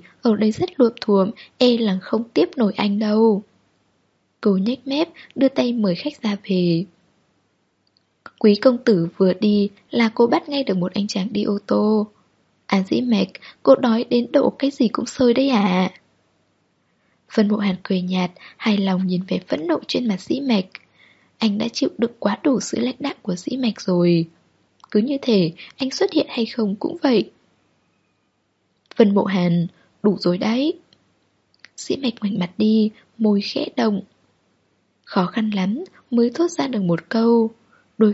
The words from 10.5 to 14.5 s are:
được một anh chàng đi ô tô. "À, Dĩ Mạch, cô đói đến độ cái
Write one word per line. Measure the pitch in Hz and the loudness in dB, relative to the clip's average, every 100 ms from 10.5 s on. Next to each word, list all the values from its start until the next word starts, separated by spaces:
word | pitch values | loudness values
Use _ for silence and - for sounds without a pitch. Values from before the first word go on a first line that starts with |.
| 285 | -6
được | 240 185 | -2 -2
một | 180 | -4
anh | 202 208 | -4 -4
chàng | 202 185 | -4 -4
đi | 208 | -4
ô | 208 202 - | -2 -4 -2
tô. | 208 214 214 208 _ _ _ _ _ - | 0 2 0 -2 _ _ _ _ _ -4
"À, | 196 190 | -2 0
Dĩ | 233 | -2
Mạch, | 247 208 190 - - - | 0 0 -2 -6 -20 -4
cô | - 262 | 2 4
đói | 247 226 247 | 4 0 0
đến | 240 240 | -2 0
độ | 285 | 0
cái | 277 | 0